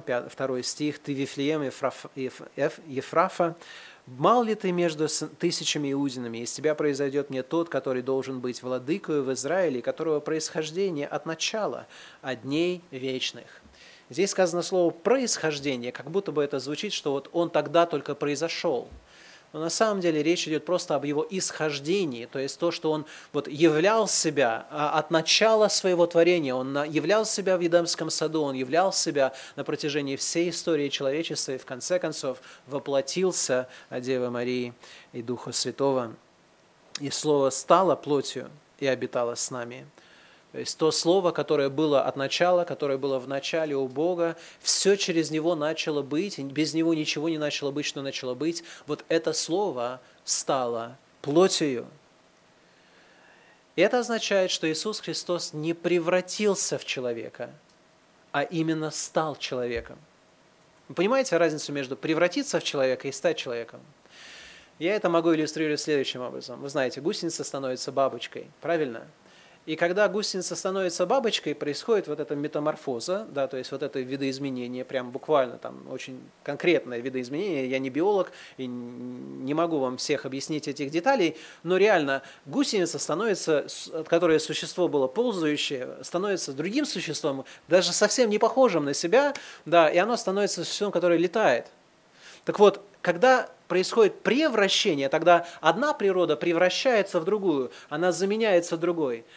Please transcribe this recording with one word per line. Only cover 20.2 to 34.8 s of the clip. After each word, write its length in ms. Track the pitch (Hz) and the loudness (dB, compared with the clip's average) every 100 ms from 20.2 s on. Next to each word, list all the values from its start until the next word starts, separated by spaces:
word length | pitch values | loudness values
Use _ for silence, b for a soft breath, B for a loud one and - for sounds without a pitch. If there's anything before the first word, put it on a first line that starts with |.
речь 240 | 151 170 156 | 2 0 0
идет 200 | 151 160 | -4 0
просто 280 | 175 - 143 | -2 0 -2
об 100 | 143 | 0
его 200 | 147 160 | -2 -2
исхождении, 960 | 190 - - 156 143 143 202 160 120 117 | -2 -4 -2 -4 -2 0 0 0 -4 -8
то 120 | 135 | -6
есть 220 | 139 - | -6 -2
то, 100 | 170 | -2
что 220 | 165 156 | 0 -2
он 140 | 151 147 B B | -2 -4 B B
вот 160 | 143 139 | -6 -4
являл 580 | 147 165 151 190 226 196 | 4 6 6 4 4 2
себя, 600 | - 160 139 120 113 - | 0 0 2 2 0 -6
а, 300 | 151 147 156 | -4 0 0
от 100 | - | 2
начала 600 | 170 175 - 220 220 208 | 2 4 4 6 6 4
своего 360 | - 185 175 170 | 4 2 4 6
творения, 480 | 170 170 180 135 | 6 6 4 2
он 200 | 127 131 | -2 -2
на-, 100 | 143 151 | -2 -2
являл 400 | 151 156 214 214 | 0 2 2 2
себя 320 | - 190 185 | 0 0 2
в 40 | |
Едемском 480 | 170 175 170 - 160 | 4 4 4 -2 -4
саду, 340 | - 156 156 | -2 0 0
он 120 | 143 131 | 0 -2
являл 360 | 127 160 190 | 0 2 2
себя 420 | - 165 143 131 B B - | 0 0 2 0 B B -10
на 80 | |
протяжении 540 | 139 147 151 147 139 135 | -6 -4 -2 -2 -4 -4
всей 320 | - 170 180 | -2 0 0
истории 400 | 170 175 156 143 | -2 0 0 0
человечества 640 | - 135 147 165 151 - | -2 -2 -2 -4 -4 -6
и 40 | 131 | -8
в 80 | - | -10
конце 320 | 123 - 180 | -8 -2 0
концов 420 | 165 - 135 127 B B - | 0 -4 -6 -8 B B -10
воплотился 1040 | 139 143 139 135 180 185 170 - 127 127 B - | -8 0 0 0 0 2 2 2 0 -2 B -10
от 120 | 127 | -6
Девы 280 | 127 127 123 | -2 0 0
Марии 440 | 120 123 123 120 120 | -2 -2 -2 -4 -10